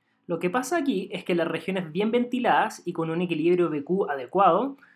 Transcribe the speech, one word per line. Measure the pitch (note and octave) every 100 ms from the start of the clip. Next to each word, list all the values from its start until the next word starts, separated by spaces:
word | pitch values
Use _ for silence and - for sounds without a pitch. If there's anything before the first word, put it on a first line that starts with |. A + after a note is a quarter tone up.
| _ _ -
Lo | E3
que | F3+
pasa | B3 C4+ F4
aquí | C#4 F#3+ -
es | F#3 -
que | F3
las | E3
regiones | D#3+ - F#3+ E3
bien | E3+ A3
ventiladas | A#3+ A#3+ B3 A3 D3+ G#3+ - F3
y |
con | E3 D#3+
un | E3
equilibrio | F3+ D#3 E3+ F3+ E3+
B | D3+
Q | C#3 G3 -
adecuado | C#3 A#2+ F#3+ F#3+ F3+ C#4 C4+ -